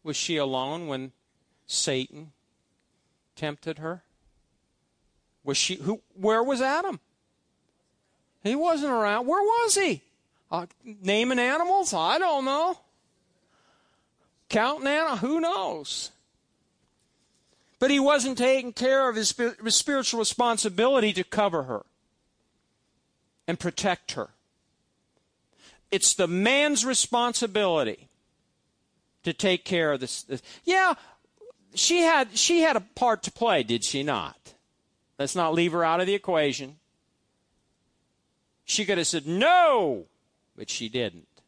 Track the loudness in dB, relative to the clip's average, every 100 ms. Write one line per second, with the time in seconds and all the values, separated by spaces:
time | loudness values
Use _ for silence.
0 | -6 -6 -4 -2 0 -2 -4 -6 -6 -8
1 | -10 _ _ _ _ _ -8 -4 -2 -2
2 | -4 -12 -20 _ _ _ _ _ _ _
3 | _ _ _ -8 -8 -6 -10 -8 -8 -10
4 | _ _ _ _ _ _ _ _ _ _
5 | _ _ _ _ -4 -2 -2 -2 -4 -6
6 | _ -2 0 2 2 0 0 0 -2 -8
7 | _ _ _ _ _ _ _ _ _ _
8 | _ _ _ _ -4 0 0 0 0 0
9 | 0 0 0 2 2 2 2 2 0 -2
10 | _ _ _ _ _ -8 -8 _ -20 -8
11 | -2 0 0 0 0 0 2 0 0 -2
12 | 0 2 2 0 0 -2 -2 -4 _ _
13 | _ _ _ _ _ _ _ _ _ _
14 | _ _ _ _ _ 0 0 -2 -2 0
15 | 0 -2 -2 0 0 -2 -4 -8 -8 -10
16 | -10 _ _ _ _ _ _ _ _ _
17 | _ _ _ _ _ _ _ _ 2 4
18 | 4 2 0 0 2 2 0 -2 2 2
19 | 2 0 -2 0 -4 -2 -2 0 0 -2
20 | -2 -2 -4 0 0 0 -2 0 2 4
21 | 2 -2 -4 0 0 0 -4 -8 -10 _
22 | _ _ _ _ _ _ _ _ _ _
23 | _ _ _ _ -8 -4 -4 -2 -2 -2
24 | -6 -10 -10 _ _ _ _ _ _ _
25 | _ _ _ _ _ _ -20 _ _ 0
26 | 2 2 0 2 2 4 2 0 0 -2
27 | 0 0 0 -2 -2 0 2 2 0 -4
28 | -16 _ _ _ _ _ _ _ _ _
29 | _ _ -8 -2 0 0 0 0 0 0
30 | -4 -10 -8 -10 -10 -8 0 2 2 0
31 | -8 _ _ _ -20 _ _ -2 2 4
32 | 4 4 2 0 2 4 4 2 -4 -2
33 | 0 0 -4 -2 2 2 2 -2 -2 -4
34 | -2 -4 -6 -12 -20 _ _ _ _ _
35 | _ -6 -4 0 0 2 2 2 2 2
36 | 0 -2 0 2 2 -2 -10 -16 _ _
37 | _ _ _ _ _ _ _ _ _ _
38 | _ _ _ _ _ _ -6 -4 0 0
39 | 0 -4 -4 0 4 6 6 4 2 -2
40 | -8 _ _ _ _ -18 -12 -8 -6 -4
41 | -6 -8 _ _